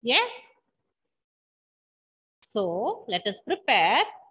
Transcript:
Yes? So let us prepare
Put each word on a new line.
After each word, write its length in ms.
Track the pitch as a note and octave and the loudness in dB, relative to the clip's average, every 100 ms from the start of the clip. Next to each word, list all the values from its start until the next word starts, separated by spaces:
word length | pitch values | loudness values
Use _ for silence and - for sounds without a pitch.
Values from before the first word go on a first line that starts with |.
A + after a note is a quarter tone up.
Yes? 520 | A#3 C#4+ A#4+ - - _ _ _ _ _ _ _ _ _ _ _ _ _ _ _ _ _ _ _ | 0 0 0 -6 -20 _ _ _ _ _ _ _ _ _ _ _ _ _ _ _ _ _ _ _
So 640 | - A3 F#3 E3+ C4 A4+ - | -8 -4 -2 -2 -4 -4 -4
let 200 | F#3 G#3+ | -4 -4
us 120 | G3 - | -8 -6
prepare 560 | G4 - A3 E3 A#3+ G#4 - - | -4 2 4 4 4 0 -4 -20